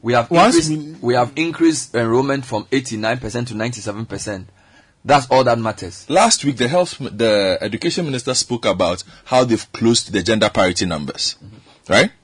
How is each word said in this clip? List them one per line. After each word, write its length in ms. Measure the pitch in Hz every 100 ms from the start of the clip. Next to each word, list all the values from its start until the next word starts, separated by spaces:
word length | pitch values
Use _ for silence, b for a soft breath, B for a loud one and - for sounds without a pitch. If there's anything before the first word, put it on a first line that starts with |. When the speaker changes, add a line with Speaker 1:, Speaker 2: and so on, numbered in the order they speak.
Speaker 1:
"We 120 | 113
have 160 | 120 117
Speaker 2:
Once 400 | 170 208 269 156
Speaker 1:
increased, 320 | 151 147 160
Speaker 2:
we 60 | 117
Speaker 1:
we 40 |
have 180 | 123 123 139
increased 580 | 165 156 165 151 - -
enrollment 500 | 113 117 139 139 131
from 220 | 107 -
eighty-nine 480 | 135 127 110 110 123
percent 280 | 110 117 120
to 60 | 110
ninety-seven 500 | 113 117 107 101 113
percent," 440 | 98 - 98 95 b b b b b -
that's 220 | 143 127
all 140 | 131 123
that 140 | 117
matters. 500 | 110 107 92 - -
Speaker 3:
Last 340 | 160 226 -
week, 140 | 143 123
the 100 | 120
health, 300 | 175 175 -
the 580 | 123 104 113 104 98 87
education 440 | 104 110 170 170 170
minister 280 | 131 123
spoke 320 | 127 - 120 -
about 380 | 90 87 90 - B -
how 180 | 127 127
they've 260 | 110 -
closed 380 | - 113 117 -
the 120 | 101
gender 260 | 90 110 107
parity 360 | - 95 90 92
numbers, 520 | 78 73 - - -
Speaker 1:
Mm-hmm. 500 | - - _ _ -
Speaker 3:
right? 180 | 95 196 _